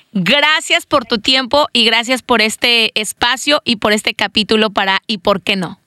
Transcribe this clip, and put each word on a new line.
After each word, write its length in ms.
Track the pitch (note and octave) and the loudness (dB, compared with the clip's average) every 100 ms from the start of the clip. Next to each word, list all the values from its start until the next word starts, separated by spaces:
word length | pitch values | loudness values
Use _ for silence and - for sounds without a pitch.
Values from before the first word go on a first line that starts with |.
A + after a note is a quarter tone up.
| _ G3+ | _ -4
Gracias 680 | E3+ C#4+ D4 D#4 - E4+ - | 0 2 2 0 0 -2 0
por 200 | D4 A#3 | -2 0
tu 120 | A3+ | -2
tiempo 480 | - C4 B3 C#4+ D4 | 0 0 2 0 2
y 120 | A#3+ A3+ | 2 2
gracias 360 | A3+ A#3 B3+ | 2 0 -2
por 180 | - A#3 | 0 0
este 520 | G#3+ - A#3+ A#3 A3 | 0 0 0 2 0
espacio 640 | - G#3 - A#3+ B3 D4 D4 | -2 -6 -4 -2 -2 0 0
y 120 | - A3+ | 0 -2
por 160 | A3 | 0
este 220 | G#3+ - | 0 -2
capítulo 560 | A3+ G3+ - G#3 A3 G#3+ | -4 -4 -2 0 2 2
para 280 | G#3 F#3+ F#3+ - | 0 0 0 -2
¿Y 100 | G#3+ | -4
por 240 | - G3 | 0 0
qué 140 | - G3+ | 0 -2
no? 240 | D#3+ - | -4 -8